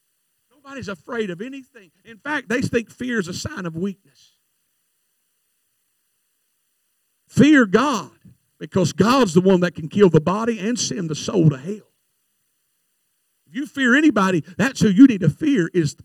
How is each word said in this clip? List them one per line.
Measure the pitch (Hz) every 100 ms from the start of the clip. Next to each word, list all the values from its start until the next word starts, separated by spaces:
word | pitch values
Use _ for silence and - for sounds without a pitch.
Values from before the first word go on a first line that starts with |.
| _ _ _ _ _
Nobody's | 277 277 269 190
afraid | 196 - 240 208
of | 170
anything. | 247 269 254 226 185 _
In | 220 226
fact, | 285 302 180
they | 247
think | 220 240 226
fear | - 247 233
is | 170
a |
sign | 180 - 262 175
of | 160
weakness. | 196 185 _ _ _ _ _ _ _ _ _ _ _ _ _ _ _ _ _ _ _ _ _ _ _ _ _ _ _ _ _ _ _ _ _
Fear | - 294 294 214
God, | 208 285 226 139 _ - _ _ _
because | 165 196 175
God's | - 202 269 220
the | 160
one | 185 185
that | 175
can | - 156
kill | 202 196
the | 156
body | 151 202 226 220
and | 196 247
send | - 240 165
the | 151
soul | - 196 160
to | 135
hell. | 151 208 _ _ _ _ _ _ _ _ _ _ _ _ _ _ _ _ _
If | 185
you | 285
fear | 277 262 269
anybody, | 311 214 190 180 - -
that's | 247 247
who | 226
you | 185 269
need | 202
to | 165
fear, | - 311 269 160
is | 180 160 -